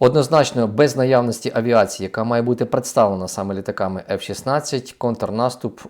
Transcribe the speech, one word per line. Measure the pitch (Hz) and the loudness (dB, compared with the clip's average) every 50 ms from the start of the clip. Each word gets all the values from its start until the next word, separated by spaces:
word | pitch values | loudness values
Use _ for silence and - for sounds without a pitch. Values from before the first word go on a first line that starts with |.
Однозначно, | 127 123 135 151 139 131 160 156 139 - - 127 117 | 2 4 4 4 2 4 4 2 2 2 2 0 0
без | 107 104 117 147 143 127 | 0 2 2 2 2 2
наявності | 135 127 127 131 123 120 120 113 - - 123 - | 2 2 4 4 4 2 2 -2 -4 -6 -4 -2
авіації, | 117 113 120 120 113 101 95 - - 95 | -2 0 4 4 4 4 4 0 -4 -8
яка | 95 - 110 110 | -6 -4 -4 -2
має | 117 120 117 117 | 0 0 0 2
бути | 120 123 120 123 | 2 0 0 0
представлена | - - 127 123 - - 135 113 101 98 92 92 92 | 0 -2 -2 -2 0 2 2 4 4 2 0 -4 -6
саме | - - 98 98 98 | -6 -6 -6 -4 -4
літаками | 95 98 - 101 - 101 92 95 95 - - | -4 -6 -6 -4 -4 -4 -4 -4 -6 -6 -6
Ф | 95 92 - | -6 -6 -6
шістнадцять, | - 101 - - 131 135 151 147 - - 131 - - - | -8 -10 -8 -4 -2 -2 -2 -2 -4 -6 -6 -6 -8 -10
контрнаступ | _ - 120 113 110 - 92 101 110 120 127 127 - - 113 - - - - | _ -4 -4 -2 -2 -4 -4 -2 -2 -2 -2 -2 -4 -8 -10 -10 -10 -16 -12